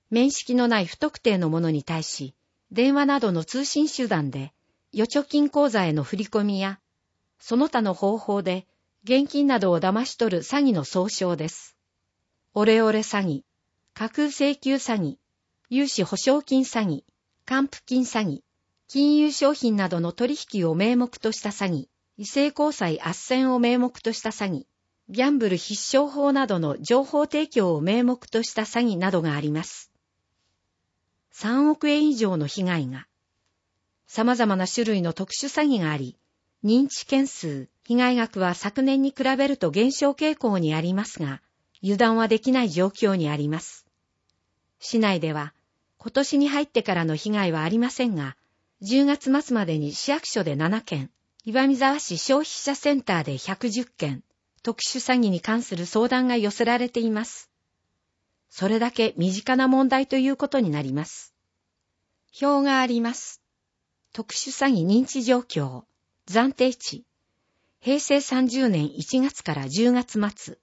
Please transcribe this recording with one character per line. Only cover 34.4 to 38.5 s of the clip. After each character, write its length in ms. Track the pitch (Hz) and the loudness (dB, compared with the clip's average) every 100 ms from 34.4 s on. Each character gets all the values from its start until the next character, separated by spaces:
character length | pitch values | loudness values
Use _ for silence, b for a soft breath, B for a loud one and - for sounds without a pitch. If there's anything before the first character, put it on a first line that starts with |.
| 220 185 | 2 2
な 120 | 185 | -2
種 160 | - | -2
類 180 | 226 202 | 0 0
の 100 | 170 | 0
特 200 | 165 190 | -4 -8
殊 160 | - 277 | -6 -4
詐 180 | - 302 | 0 2
欺 140 | 233 | 2
が 100 | 160 | 0
あ 60 | 151 | -2
り、 200 | 127 - _ _ _ - | -6 -12 _ _ _ -6
認 260 | 208 240 277 | 2 4 2
知 180 | - - | -2 -2
件 200 | 269 269 | 0 0
数、 420 | - 160 139 131 _ | -4 -8 -8 -10 _
被 120 | - 240 | -2 2
害 200 | 247 247 | 4 2
額 220 | 226 196 | 0 0
は 160 | 180 | -2